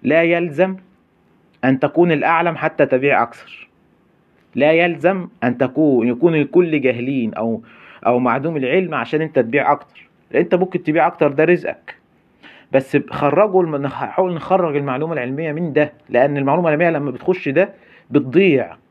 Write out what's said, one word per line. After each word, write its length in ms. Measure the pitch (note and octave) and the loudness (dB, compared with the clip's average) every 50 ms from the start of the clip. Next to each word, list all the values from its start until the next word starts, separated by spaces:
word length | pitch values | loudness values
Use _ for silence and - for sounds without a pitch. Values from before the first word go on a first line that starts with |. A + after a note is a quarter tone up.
| - | 0
لا 200 | A2+ D3 D#3+ E3+ | 2 2 2 4
يلزم 520 | E3 E3+ E3+ E3+ F3 C#3+ C#3 F3+ F#3+ F#3+ F#3 _ _ _ _ _ _ _ _ _ _ _ _ _ _ _ _ - | 2 2 0 -2 -4 0 0 0 0 0 -8 _ _ _ _ _ _ _ _ _ _ _ _ _ _ _ _ 0
أن 140 | C3 C3+ C3 | 0 0 2
تكون 320 | - C#3+ - E3 F3 F3 | 0 0 2 2 4 4
الأعلم 440 | E3 D3 - - E3 E3 E3+ F3 E3 | 4 2 2 2 2 2 2 0 -2
حتى 300 | C#3+ C#3+ D#3+ - - D3+ | -2 -4 -6 0 0 0
تبيع 380 | C3 C#3+ B2+ C3 C#3+ C3+ G#2 A#2 | 2 2 0 2 2 2 2 0
أكثر. 460 | A#2 - - - - - - - _ _ _ _ _ _ _ _ _ _ _ _ _ _ _ _ _ _ | -2 -4 -18 -20 -20 -20 -20 -20 _ _ _ _ _ _ _ _ _ _ _ _ _ _ _ _ _ _
لا 160 | - C3+ D3+ | 2 2 4
يلزم 560 | D#3+ E3 E3+ F3 E3+ D3 C#3 F3 F#3+ F#3+ F3 - _ _ - | 4 4 2 2 0 0 0 0 0 0 -6 -10 _ _ -2
أن 140 | B2 B2 A#2+ | -2 0 0
تكون، 500 | C3+ B2+ C3+ D3 D#3 D3+ C#3 B2 A2+ A#2+ | -2 -2 0 2 2 4 4 4 2 0
يكون 280 | B2+ B2 C3+ F3 E3 | -2 2 2 2 2
الكل 460 | D#3 D3 C#3+ - F3 F3+ E3 D#3 D3 | 2 -2 2 2 2 2 2 0 0
جاهلين 520 | B2 B2+ A#2 A#2 A#2+ C3 C#3 C3+ A#2+ A2 - | 0 0 0 0 -4 -4 -4 -2 -2 -4 -4
أو، 280 | - A2 A#2 A2+ A2 A#2 - - - - - - - - | -4 -4 -4 -4 -6 -8 -14 -20 -20 -20 -20 -20 -6 -2
أو 140 | - A#2+ B2 | 0 0 2
معدوم 380 | B2+ B2 A#2 C3+ C3+ E3 E3 D3+ | 2 0 0 0 -2 -4 -4 -4
العلم 360 | C3 B2 C#3 F#3 F#3+ E3 D#3 | -2 0 0 0 0 -2 -4
عشان 260 | C3+ A#2 - - D#3 | -6 -6 -4 -4 -4
أنت 180 | D#3+ D#3 D#3 C#3+ | -4 -2 0 0
تبيع 320 | A#2+ A2+ A#2 C#3+ C3+ - | 0 0 0 -2 0 0
أكتر. 380 | D3 C#3+ - _ _ - - _ _ _ _ _ - | 0 -2 -2 _ _ -20 -20 _ _ _ _ _ -2
أنت 200 | C3+ F3 E3+ - | -2 0 2 0
ممكن 280 | F3 F#3 F#3 - F3 F3+ | 0 0 -2 -4 -8 -4
تبيع 240 | - D3+ E3 D#3 E3+ | -2 0 0 0 0
أكتر، 240 | E3+ - D#3+ D3 | 0 0 0 0
ده 120 | C#3 C#3 D#3 | 2 2 2
رزقك. 520 | D#3+ F3+ E3+ D3+ - - - _ - - _ _ _ _ _ _ _ _ _ _ - - - _ _ | 2 2 0 0 -6 -10 -10 _ -20 -20 _ _ _ _ _ _ _ _ _ _ -20 -20 -20 _ _
بس 260 | - C3+ C3 - - D3 C#3 - | -2 -2 -2 0 -2 -2 -2 -2
خرجوا 540 | - - D3 C#3+ C#3 D#3 G#3 G#3+ F#3 F#3 F3+ | -8 -2 -2 0 2 2 0 2 2 0 0
الم-، 240 | E3 D3+ C#3+ C#3 C#3 | 0 -4 -6 -6 -6
نخ-، 60 | C3 | -8
حاول 400 | - C#3 A#2 - - F#3+ F#3 F3 | -8 -10 -8 -4 -2 -2 -2 -4
نخرج 420 | D#3+ - - F#3 F#3 F3 E3 C#3+ | -8 -4 -2 0 0 0 0 -2
المعلومة 380 | C#3+ C#3+ C#3 B2+ B2+ D3+ E3 E3+ | -4 -4 -4 -4 -4 -4 -6 -6
العلمية 380 | D3 B2 A#2+ C3 C#3+ D#3+ D#3+ | -6 -6 -6 -6 -6 -6 -6
من 220 | D3 D#3 F3 E3 C3+ | -6 -6 -6 -2 0
ده، 200 | D3+ D3+ - - _ _ _ | 0 0 0 -4 _ _ _
لأن 280 | - A#2+ C3 C#3+ C#3+ C#3+ | 2 2 2 2 0 -2
المعلومة 320 | C#3 C3+ C#3 E3+ F3 E3 | 0 0 0 0 2 0
العلمية 200 | D3+ D3 F3 E3+ | 0 2 0 0
لما 220 | E3 D3+ C#3+ C#3+ | 0 -2 -4 -6
بتخش 380 | C3 A#2+ - - F#3 F#3 - D3+ | -8 -6 -2 -2 -2 -2 -2 -2
ده 240 | C3+ D3+ F#3+ G3+ - - _ _ - - _ _ | 0 0 0 0 -2 -18 _ _ -20 -20 _ _
بتضيع. 640 | A#2 C#3+ B2 C3 B2+ E3 G3 F#3+ D3+ C3 A2 E2+ E2 - _ _ | -2 -2 0 2 2 4 4 4 4 2 0 -4 -10 -20 _ _